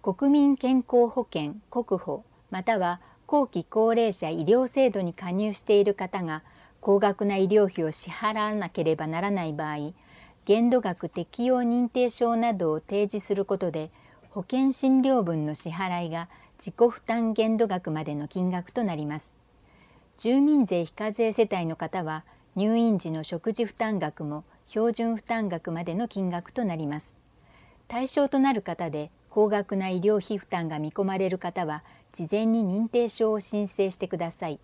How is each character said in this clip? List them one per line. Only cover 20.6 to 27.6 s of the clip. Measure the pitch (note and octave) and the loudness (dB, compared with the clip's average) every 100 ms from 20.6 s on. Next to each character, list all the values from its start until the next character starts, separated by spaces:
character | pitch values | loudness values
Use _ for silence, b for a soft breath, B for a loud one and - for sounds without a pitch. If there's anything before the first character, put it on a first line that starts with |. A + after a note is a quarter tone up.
税 | A3 F3 | 4 0
非 | E3 | -2
課 | - G#3+ | -6 -6
税 | G#3 A3+ | 0 0
世 | G#3+ | 2
帯 | G#3+ F#3+ E3 | 0 0 -4
の | D#3+ | -4
方 | D#3+ F#3+ | -6 -6
は、 | D#3 D#3 - b b F#3 | -6 -8 -12 b b -2
入 | G#3+ | 0
院 | A#3 A#3 G3 | 2 2 0
時 | E3 | -2
の | D#3+ | -6
食 | D#3 E3 A3 | -6 -6 -6
事 | G#3+ | -4
負 | A3 | -6
担 | - A3 G3+ | -4 -4 -2
額 | D3+ - | -4 -6
も | D3+ D3+ - b _ | -8 -8 -12 b _
標 | G#3+ A#3 | -2 0
準 | A#3 A#3 | 0 -2
負 | A3 | -4
担 | - A3 G#3 | -4 -4 -2
額 | E3+ - | -4 -6
ま | E3 | -6
で | F3 | -4
の | F3 A#3 | -4 -4
金 | G3 F#3 | -4 -4
額 | F3 F3 | -4 -6
と | - | -4
な | G#3+ | -4
り | E3 | -4
ま | D3+ D3+ | -6 -6
す。 | - _ _ b b b | -10 _ _ b b b